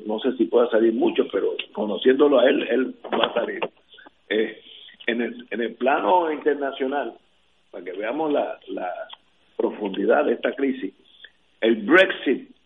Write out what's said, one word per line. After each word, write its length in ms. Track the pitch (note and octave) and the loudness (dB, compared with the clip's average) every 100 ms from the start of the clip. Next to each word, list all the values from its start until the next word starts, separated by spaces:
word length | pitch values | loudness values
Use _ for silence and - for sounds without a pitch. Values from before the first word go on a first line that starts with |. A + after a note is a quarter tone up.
no 140 | G#2 G#2+ | -6 -4
sé 180 | C3+ A#2 | -4 0
si 80 | |
pueda 240 | A2 A#2 A#2+ | 2 2 2
salir 240 | A2 A2+ | 4 2
mucho, 300 | A2+ F3+ - - | 2 0 0 -2
pero 220 | G2+ F#2+ F#2 - | -2 -2 -4 -8
conociéndolo 680 | - G#2+ F#2+ B2+ C3+ D3 C3+ | -8 -6 0 2 4 4 6
a 120 | B2+ | 4
él, 160 | E3+ - | 2 0
él 260 | A#2+ C3 - - - | -2 -2 -6 -6 -2
va 100 | - | 0
a 40 | |
salir. 280 | A#2+ G#2+ G2 - - _ - - _ _ | -2 -4 -6 -8 -10 _ -20 -20 _ _
Eh, 320 | G#2 A2 G#2+ - - - - - | -2 -2 -6 -20 -20 -20 -8 -4
en 160 | A2+ | -2
el, 240 | A#2 B2 - | -4 -8 -10
en 100 | - | -6
el 120 | A2+ A2+ | -6 -2
plano 540 | B2+ D3+ G3+ F3+ E3 | 0 2 4 4 2
internacional, 840 | D3 D3 C#3+ C#3 - C3 C#3+ A#2 - _ _ _ _ _ | 0 0 0 -2 -4 -4 -2 -6 -10 _ _ _ _ _
para 120 | G2 | -16
que 100 | F2+ | -12
veamos 380 | F#2 G#2+ C#3 D#3 | -8 -6 -4 0
la, 280 | C#3 G2+ - - | 0 -2 -6 -12
la 240 | - - - - - _ _ _ - | -8 -8 -8 -12 -16 _ _ _ -4
profundidad 680 | - A#2 G#2 G2 G2+ C3+ C#3 | -4 -2 -6 -2 2 2 2
de 80 | |
esta 180 | A#2+ C3 | 0 -2
crisis, 400 | B2+ C3+ C3 G2 - _ _ - _ _ _ | -2 -2 -2 -8 -12 _ _ -20 _ _ _
el 140 | A2+ A2+ | 0 0
Brexit, 760 | G2+ E3+ F#3+ - - - - _ | 4 6 6 2 -2 -2 -4 _